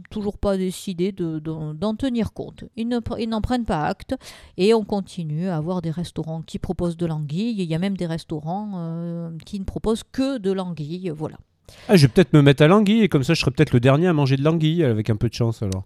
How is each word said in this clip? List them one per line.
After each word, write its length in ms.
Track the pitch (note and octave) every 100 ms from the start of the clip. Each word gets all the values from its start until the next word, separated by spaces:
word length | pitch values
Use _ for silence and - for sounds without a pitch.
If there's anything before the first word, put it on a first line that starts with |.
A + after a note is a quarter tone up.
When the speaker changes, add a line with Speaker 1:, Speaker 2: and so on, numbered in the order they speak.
| F3
Speaker 1:
toujours 300 | G#3+ G3+ -
pas 180 | G#3 G3
décidé 560 | F#3 - - F3 F#3
de, 280 | F#3+ E3+ D#3
de, 340 | D#3 D#3+ D3+
d'en 200 | D#3 G3+
tenir 380 | A3 C4+ A#3 G#3
compte. 320 | - - - G#3+
Ils 140 | - A#3
ne 120 | A#3+
pr-, 200 | A3 -
ils 80 | A3+
n'en 140 | A3+
prennent 240 | - B3 A3+
pas 180 | E3+
acte 300 | D3+ G3 - C4 - - - -
et 160 | G3
on 100 | A3+
continue 680 | G3+ G3+ F#3 - D#3 D3+ F#3+
à 80 | D#3+
avoir 260 | D#3 F#3
des 80 | E3
restaurants 500 | D#3+ F3 - D#3+ D#3+
qui 180 | D#3 G3+
proposent 380 | - F3+ F3 E3
de 80 |
l'anguille. 500 | E3+ D#3 D3 D#3 A3+ G#3+
Il 120 | F3
y 40 |
a 40 | D#3+
même 200 | G3 F#3+
des 80 | F3
restaurants, 640 | E3 - D#3 D3+ F#3+ G#3+ F#3
euh, 520 | E3 E3 E3+ E3+ E3+ D#3+
qui 160 | - G#3
ne 40 |
proposent 400 | F#3+ - G#3 A3+ -
que 280 | - C4 C4+
de 140 | F#3+
l'anguille, 600 | F#3+ F3+ D#3+ D3 F3+ F#3
voilà. 220 | D3+ D3+ G2+ _ _ - - -
Speaker 2:
Ah, 100 | G3
je 100 | C#3
vais 20 |
peut-être 220 | - F3
me 80 | D3+
mettre 220 | C#3+ C#3
à 40 | D3+
l'anguille 360 | G3+ G3 A3+
et 80 | G3+
comme 140 | D3+
ça, 100 | C3+
je 60 | E3
serai 80 | -
peut-être 240 | B2 D3
le 60 | B2
dernier 260 | C3 C#3+ F3+
à 80 |
manger 240 | D#3 C3+ C3+
de 40 |
l'anguille, 420 | D3 E3 D#3 E3+
avec 260 | C#3+ G#2+ A2
un 60 | G#2
peu 120 | A#2
de 60 |
chance, 280 | - A#2 A2+
alors. 220 | G2+ F#2+